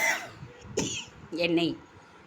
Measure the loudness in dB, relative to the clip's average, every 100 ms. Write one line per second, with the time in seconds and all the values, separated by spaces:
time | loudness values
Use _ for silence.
0 | 4 2 -2 -12 -16 -14 -6 -2 0 -2
1 | -8 -14 -8 0 4 6 4 0 -8 -20
2 | -20 -20